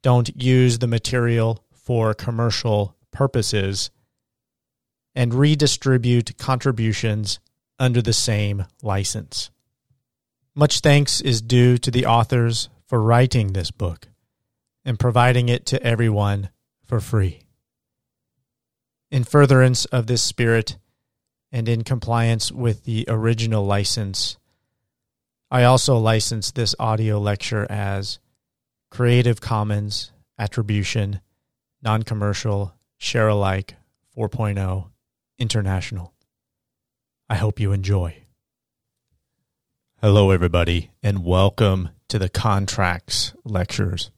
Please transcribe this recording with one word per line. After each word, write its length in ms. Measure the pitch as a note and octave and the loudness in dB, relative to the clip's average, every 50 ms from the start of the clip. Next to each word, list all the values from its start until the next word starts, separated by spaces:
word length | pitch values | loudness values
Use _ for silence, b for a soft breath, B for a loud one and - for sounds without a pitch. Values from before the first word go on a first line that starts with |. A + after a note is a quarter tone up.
Don't 400 | - C3 B2 B2 A#2 - - C3+ | 2 2 2 2 2 -2 -6 -4
use 380 | B2 C3 C3 B2+ B2+ B2 A#2 A2+ | 0 2 4 4 4 4 2 0
the 80 | B2 | -2
material 720 | A#2 A#2 A2+ - - B2+ B2 A#2+ A#2+ A#2 A#2 A2 A2+ A2 - _ _ _ | -2 -2 -2 -2 -2 -2 -2 0 0 0 0 0 -2 -2 -6 _ _ _
for 400 | _ _ - B2 A2+ A2+ A2 A2 | _ _ -4 -2 0 0 0 -2
commercial 840 | - - B2+ A#2 A2+ A#2+ A2+ A2 - - A#2 G#2+ G#2 G#2 G2 _ _ _ _ | -2 -6 -6 -4 -2 -2 -2 -2 -2 -2 0 0 0 0 -4 _ _ _ _
purposes, 800 | - - C#3 C3 - B2+ G#2 - - G#2 G2 G2 G2 G2 - - _ _ _ _ _ _ _ _ _ _ _ _ _ _ _ _ _ _ _ _ _ _ _ _ _ | -2 -2 -2 0 0 -2 -2 0 -2 -2 -2 -2 -4 -6 -6 -8 _ _ _ _ _ _ _ _ _ _ _ _ _ _ _ _ _ _ _ _ _ _ _ _ _
and 180 | B2+ B2 A#2+ A#2 | -2 -2 0 2
redistribute 1040 | B2+ C#3+ D3+ D#3 C#3+ D3+ C#3 - - - C3+ C3 B2+ A2+ A#2+ A#2+ A#2+ A2 - - | 2 4 4 4 4 2 0 0 0 0 2 2 2 2 2 2 2 0 -2 -10
contributions 1000 | - - - C3 B2+ - C#3 B2 G#2+ A2+ A2 G#2 - - A2+ G#2 G#2+ G#2+ G2+ - - _ _ _ _ _ _ _ _ | -10 -4 -2 -2 0 0 -2 -2 0 0 -2 -2 -2 -2 -2 -2 -2 -4 -6 -8 -10 _ _ _ _ _ _ _ _
under 200 | C3 B2+ A#2+ B2 | 0 2 2 2
the 120 | A2+ A#2+ A2+ | 0 0 0
same 500 | - - - A2 G#2 G#2 G2+ G2+ G2+ F#2 - _ _ - | 0 0 0 0 0 0 -2 -2 -4 -6 -8 _ _ -6
license. 680 | G#2+ F#2+ G2 G2 - - G#2+ E2+ - - - - - _ _ _ _ _ _ _ _ _ _ _ _ _ _ _ _ _ _ _ _ _ | -4 -2 -2 -2 -4 -6 -8 -10 -10 -10 -10 -10 -10 _ _ _ _ _ _ _ _ _ _ _ _ _ _ _ _ _ _ _ _ _
Much 240 | C#3 D3 C#3+ - - | 2 2 2 2 2
thanks 400 | - D3+ C#3+ C#3+ C#3+ - - - | 4 4 4 6 4 2 -2 -2
is 220 | - C#3 A#2+ A2+ | 0 0 -2 -2
due 380 | A2 A2+ B2 B2 B2 B2 B2 B2 | 0 2 4 6 6 6 4 2
to 100 | - B2+ | 0 0
the 160 | A#2 B2 B2+ | 0 0 2
authors 640 | - A#2 A#2 A2+ - C3+ A#2+ A#2 A#2 A2+ - - - _ _ _ | 4 2 2 2 2 0 0 0 0 -2 -4 -6 -8 _ _ _
for 160 | _ C3 A#2 | _ -2 0
writing 500 | G#2+ A2+ A#2 A#2+ C3 B2+ - B2+ G#2+ G2 | 4 4 6 4 4 4 2 0 0 0
this 200 | F#2+ G2 E2+ - | -2 -4 -6 -8
book 360 | - - G#2 F2 E2+ - - _ _ _ _ _ _ _ _ _ _ _ _ _ _ _ _ | -6 -6 -6 -6 -6 -8 -16 _ _ _ _ _ _ _ _ _ _ _ _ _ _ _ _
and 140 | C3+ A#2 G#2 | -6 -4 0
providing 500 | - B2 G#2+ B2 A#2+ B2+ B2 B2 A#2+ A#2+ | 0 2 4 4 4 4 4 2 2 0
it 160 | A#2+ B2 _ | -2 -2 _
to 160 | - C3+ B2 - | -4 -4 -2 0
everyone 680 | A#2+ A#2 A2 A#2 A2+ G#2 G#2 G2+ G2+ G2+ G2+ G2 - _ _ _ _ _ _ _ | 0 0 2 2 2 2 2 2 0 0 -2 -4 -10 _ _ _ _ _ _ _
for 160 | - B2 A2+ | -4 -4 -4
free. 400 | - - - G#2+ F#2+ F2+ D#2 - _ _ _ _ _ _ _ _ _ _ _ _ _ _ _ _ _ _ _ _ _ _ _ _ _ _ _ _ _ _ _ _ _ _ | -4 -2 0 0 0 0 -4 -8 _ _ _ _ _ _ _ _ _ _ _ _ _ _ _ _ _ _ _ _ _ _ _ _ _ _ _ _ _ _ _ _ _ _
In 140 | D3 C3 A#2 | -2 -2 -2
furtherance 600 | - - D3 C#3+ C3 C3+ B2+ B2+ B2+ B2 - - | 2 4 4 6 6 6 6 6 4 4 0 -2
of 200 | - - B2+ A2+ | -2 -2 -2 0
this 160 | A2+ B2 A2+ | 0 -2 -2
spirit 560 | - - - - A#2+ A#2 A#2 A2+ G#2+ - - - _ _ _ _ _ _ _ _ _ _ _ _ _ _ | -2 -4 -2 -2 0 2 2 2 0 -2 -10 -14 _ _ _ _ _ _ _ _ _ _ _ _ _ _
and 160 | - A#2+ A2+ | -6 -4 -2
in 160 | A2+ A#2 A2+ A2+ | -2 -2 -2 -2
compliance 680 | - C3 A#2+ - A2+ A#2 A#2 A#2 A#2 A#2 G#2+ - - | -4 -4 -4 -2 -2 0 0 2 0 0 0 -2 -6
with 340 | - - B2 A#2 G#2 - _ | -6 -2 -2 -2 -2 -2 _
the 180 | - A2+ A2 - - | -6 -4 -4 -2 -2
original 560 | A2+ A2 A2 A2+ A#2 A2 A2+ A2+ A2 G#2+ G2+ | -4 0 0 0 0 0 -2 -2 -2 -2 0
license, 720 | G2 G2+ G2+ G2+ - - A2+ G#2 G2 F#2+ - - - - _ _ _ _ _ _ _ _ _ _ _ _ _ _ _ _ _ _ _ _ _ _ _ | 0 0 0 -2 -2 -4 -4 -6 -6 -6 -6 -6 -6 -8 _ _ _ _ _ _ _ _ _ _ _ _ _ _ _ _ _ _ _ _ _ _ _
I 140 | B2+ B2+ B2 | 2 4 6
also 340 | B2 C3 B2+ - - B2+ | 6 6 4 4 2 2
license 540 | A2+ A2 A2 A2+ A2 - - A2+ A2 G2 - | 2 2 2 2 0 0 -2 -6 -6 -6 -6
this 240 | - A#2+ A#2 G#2 - - | -6 -4 -4 -4 -4 -4
audio 400 | A#2+ A2+ A2 A2 A2 G#2+ G#2 G#2 | -2 -2 -2 0 0 0 0 0
lecture 460 | G#2 G#2 G2+ G2+ - - A#2 G#2+ G2+ - | 0 -2 -2 -4 -4 -6 -4 -4 -4 -4
as 500 | G#2 G#2 G2+ G2 G2 G2 G2 F#2+ - - _ _ _ _ _ _ _ _ _ _ _ _ _ _ | -6 -6 -4 -4 -4 -6 -6 -8 -10 -12 _ _ _ _ _ _ _ _ _ _ _ _ _ _
Creative 500 | - - B2 A#2+ B2 B2 A#2 B2 A2+ - | -4 0 2 4 4 4 4 2 0 0
Commons 720 | - - A#2 G#2+ G#2 G#2+ G#2 G#2 G#2 G#2 G2+ - - - _ _ _ _ _ | -2 -4 -2 -2 0 -2 -2 -2 -4 -4 -6 -8 -10 -12 _ _ _ _ _
Attribution, 840 | - G#2 G2+ - - A2 G#2 G#2+ G#2 G2 - - - G2+ G2 G2+ F#2+ _ _ _ _ _ _ _ _ _ _ _ _ | -8 -8 -6 -4 -4 -2 0 0 -2 -2 -2 -2 -2 -2 -4 -6 -8 _ _ _ _ _ _ _ _ _ _ _ _
Non-Commercial, 920 | - A2 A2 A2 G#2+ - A2+ G#2 G2+ G#2 G2+ - - A2 G2+ G2+ G2+ F2 _ _ _ _ _ | -4 -2 -2 -2 -2 -4 -4 -4 -2 -2 -4 -4 -4 -4 -4 -4 -4 -8 _ _ _ _ _
Share 300 | _ - - - A#2+ A2 | _ -8 -4 0 2 2
Alike 480 | G#2+ G#2 G#2 G2 F#2+ F#2+ F#2+ G2 - - _ _ _ _ _ _ _ _ | 2 2 2 0 0 -2 -4 -6 -10 -16 _ _ _ _ _ _ _ _
four 160 | B2 A2 G#2+ | -8 -6 -6
point 300 | - - A2 G#2 G2+ G2 | -4 -4 -4 -4 -2 -4
oh 320 | F#2+ F#2 F#2 G2 F2 - _ _ _ _ _ _ _ _ _ - | -4 -4 -4 -6 -8 -12 _ _ _ _ _ _ _ _ _ -6
International. 720 | B2 A2 - A2 G2+ G2 F#2+ F#2 - - G#2+ G2 F2 - _ _ _ _ _ _ _ _ _ _ _ _ _ _ _ _ _ _ _ _ _ _ _ _ | -6 -2 -2 -2 -2 -2 -2 -4 -4 -6 -10 -12 -12 -14 _ _ _ _ _ _ _ _ _ _ _ _ _ _ _ _ _ _ _ _ _ _ _ _
I 80 | A#2 | -2
hope 240 | F2 A2 G#2+ - - | 0 0 -2 -2 -2
you 100 | G#2+ F#2+ | -2 0
enjoy. 520 | G2+ G2 F#2+ G2 G2+ F#2+ F2 E2 - - _ _ _ _ _ _ _ _ _ _ _ _ _ _ _ _ _ _ _ _ _ _ _ _ _ _ _ _ _ _ _ _ _ _ _ _ | 0 -2 0 0 0 0 0 -4 -8 -12 _ _ _ _ _ _ _ _ _ _ _ _ _ _ _ _ _ _ _ _ _ _ _ _ _ _ _ _ _ _ _ _ _ _ _ _
Hello, 300 | - G#2+ G2+ G#2 G2+ F#2+ | 2 6 6 6 6 6
everybody, 600 | F#2+ E2+ F2 E2+ E2 F2 E2+ E2 F2 E2+ D#2+ - _ _ | 4 2 2 2 2 2 0 2 0 -2 -4 -8 _ _
and 220 | - G#2+ G2+ G2 F2 | -4 -4 -4 -2 -2
welcome 680 | F2 F2+ F#2 F#2+ G2 - - A2+ G2 F#2+ F#2 F2+ D#2+ - _ _ _ | 0 2 4 4 2 2 2 2 2 2 0 -4 -8 -10 _ _ _
to 100 | - G#2 | -4 -4
the 80 | F#2 | -4
Contracts 1080 | F2+ - - - A2 G2+ G2 G2 F#2 - - G2 F2 E2+ E2+ _ - - - - - - - _ | -2 -4 -2 0 0 0 0 -2 -4 -2 -2 -2 -2 -2 -4 _ -8 -6 -4 -4 -6 -8 -16 _
Lectures. 640 | A2+ G#2+ F#2 F2+ - - - G2+ F#2 F2+ F2+ - - _ | -6 -4 -4 -4 -4 -4 -4 -2 -2 -4 -6 -8 -12 _